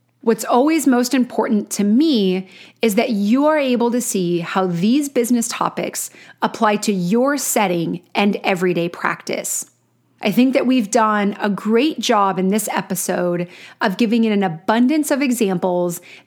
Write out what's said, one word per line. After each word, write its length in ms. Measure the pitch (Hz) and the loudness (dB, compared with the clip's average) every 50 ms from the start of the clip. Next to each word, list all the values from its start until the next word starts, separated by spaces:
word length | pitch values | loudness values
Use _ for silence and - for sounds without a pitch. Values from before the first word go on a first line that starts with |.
| _ _ _ _ | _ _ _ _
What's 220 | - 226 220 220 - | -2 -2 0 0 0
always 440 | - 269 240 277 311 320 320 - | 0 2 2 4 4 2 2 2
most 260 | 285 240 240 254 247 - | 2 2 2 2 0 0
important 560 | 262 240 247 - - 220 - 226 208 208 - | 0 0 0 -2 -4 -2 0 0 -2 -2 -4
to 120 | - - 202 | -4 -2 0
me 680 | 202 214 254 320 330 269 214 196 185 185 190 185 - - - - - _ - | 2 4 4 4 4 2 2 2 2 0 -2 -4 -8 -16 -20 -20 -20 _ -2
is 140 | - 226 190 | 0 0 2
that 160 | 233 233 - | 2 0 0
you 340 | 226 196 202 202 240 269 294 | 0 0 2 2 2 2 4
are 140 | 302 311 302 | 2 2 2
able 320 | 277 254 247 220 233 240 | 2 2 0 2 0 0
to 100 | 233 247 | 0 -2
see 380 | 240 - - 196 175 170 175 170 | -2 -2 -2 -2 0 0 -2 -2
how 260 | 170 - - 190 190 | -2 -2 -2 -2 0
these 420 | 185 170 170 180 220 247 302 285 | 0 0 0 2 2 2 2 0
business 400 | 277 - 247 240 226 247 233 220 | 0 -2 -2 0 0 0 0 -2
topics 640 | - - - - 170 - - - - - - - - - - - - - - | -4 -4 -4 -4 -4 -4 -6 -8 -8 -8 -10 -12 -12 -14 -20 -20 -20 -10 -6
apply 360 | - 214 - - 226 214 208 | -6 -4 -2 0 0 2 2
to 140 | 208 - 226 | 0 0 -2
your 460 | 202 185 175 175 220 233 254 277 294 | -2 0 0 0 2 2 2 2 0
setting 640 | 262 - - - 233 208 185 175 170 165 170 180 170 _ _ - | -2 -2 -2 0 0 0 0 0 -2 -2 -4 -4 -8 _ _ -2
and 220 | 220 202 208 196 | 0 2 2 0
everyday 520 | - - - 196 170 185 185 170 170 170 170 | 0 -2 -2 -2 0 0 0 0 0 -2 -4
practice. 800 | - - - 170 165 - - - - - - - - - - - _ _ _ _ _ _ _ _ _ - | -4 -4 -4 -4 -4 -4 -6 -8 -8 -6 -6 -6 -8 -8 -10 -12 _ _ _ _ _ _ _ _ _ -6
I 100 | - 208 | -4 0
think 220 | 170 220 254 262 254 | 2 2 2 2 2
that 120 | 262 - | 0 2
we've 240 | 247 262 254 208 190 | 2 0 0 0 0
done 480 | - 233 220 214 214 208 202 202 202 - | 2 2 2 2 2 0 0 -2 -2 -2
a 100 | - 208 | -4 -4
great 500 | 196 - - 208 226 233 285 320 - - | -4 -2 -2 0 2 2 2 0 -2 -2
job 400 | 214 - 226 208 202 190 180 185 | -2 0 2 2 2 0 0 0
in 80 | 185 | 0
this 200 | 190 208 220 - - | 0 0 -2 -2 -4
episode 760 | - - - - 190 - - - 180 180 180 175 175 175 175 175 - - - - - - | -4 -4 -4 -4 -6 -6 -4 -4 -2 -2 -2 -2 -2 -4 -6 -8 -12 -20 -20 -16 -6 -2
of 160 | 233 220 185 | -2 -2 0
giving 260 | - 240 196 240 233 226 | 0 0 2 2 2 2
it 80 | 220 | 2
an 100 | 208 202 | 2 0
abundance 720 | 190 185 156 160 - - 214 240 247 254 311 311 285 - | 0 -2 -4 -4 -2 0 2 2 2 2 2 0 0 0
of 100 | 294 262 | 0 0
examples 800 | 294 247 240 - 233 190 185 170 190 185 180 180 175 175 170 - - - - - - | 0 0 0 0 0 0 0 0 -2 -2 0 0 -2 -2 -4 -8 -12 -20 -20 -14 -6